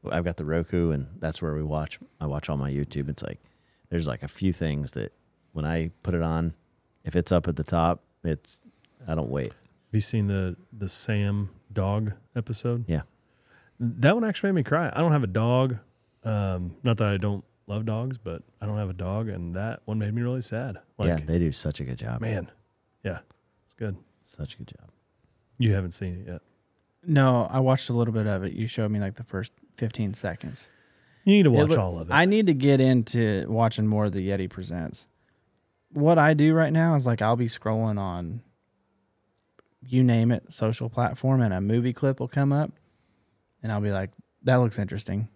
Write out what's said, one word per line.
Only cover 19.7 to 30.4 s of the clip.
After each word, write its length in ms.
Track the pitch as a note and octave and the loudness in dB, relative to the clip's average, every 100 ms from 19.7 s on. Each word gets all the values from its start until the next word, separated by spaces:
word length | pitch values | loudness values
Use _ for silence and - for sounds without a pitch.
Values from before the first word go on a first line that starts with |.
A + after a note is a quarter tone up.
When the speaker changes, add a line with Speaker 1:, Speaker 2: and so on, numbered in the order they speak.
| - | -8
Speaker 2:
one 140 | - A2 | -6 -4
made 160 | G#2 | -2
me 80 | A2 | -2
really 180 | A#2+ B2+ | -2 -4
sad. 360 | A#2 A2 C3 F#2+ _ - | -6 -6 -6 -10 _ -2
Like, 120 | G2 | 0
Speaker 1:
Yeah, 160 | E2 D2+ | 0 2
they 120 | E2+ | 2
do 140 | E2+ | 2
such 280 | C#2 D2+ D2 | 0 -6 -6
a 40 | |
good 140 | C2+ B1 | -8 -8
job. 220 | - A#1 | -6 -6
Speaker 2:
man. 280 | A2+ A2 E2+ _ _ _ _ _ | -4 -4 -6 _ _ _ _ _
Yeah, 140 | - E2+ - _ _ _ _ | -8 -8 -12 _ _ _ _
it's 80 | |
good. 220 | _ A2 F#2+ _ _ | _ -8 -8 _ _
Speaker 1:
Such 300 | _ - D3 | _ -14 -12
a 40 | - | -12
good 100 | - | -18
job. 200 | - - _ _ _ _ _ _ _ | -20 -20 _ _ _ _ _ _ _
Speaker 2:
You 160 | A#2 | 2
haven't 160 | G2 F#2 | 2 0
seen 220 | - F#2+ F2 | -4 -6 -8
it 60 | F#2 | -10
yet. 100 | F2 _ _ _ _ _ _ | -14 _ _ _ _ _ _
Speaker 3:
No, 420 | - D3+ C3 B2 A2+ | 0 4 6 4 2
I 100 | C3 | 2
watched 300 | C3 C3 - | 2 2 0
a 20 | |
little 220 | A#2 A#2 | 0 0
bit 120 | A2 G#2+ | 0 0
of 160 | G2 | 0
it. 100 | F#2 | -2
You 120 | - A2 | -4 -6
showed 240 | - G#2+ | -2 -2
me, 100 | G#2 | 0
like, 160 | A#2 G#2 | -4 -6
the 60 | |
first 280 | A#2 F#2+ A2+ _ _ - | -8 -8 -8 _ _ -6
fifteen 380 | A2+ - G#2+ | -6 -4 -6
seconds. 560 | - G2+ E2 | -4 -8 -8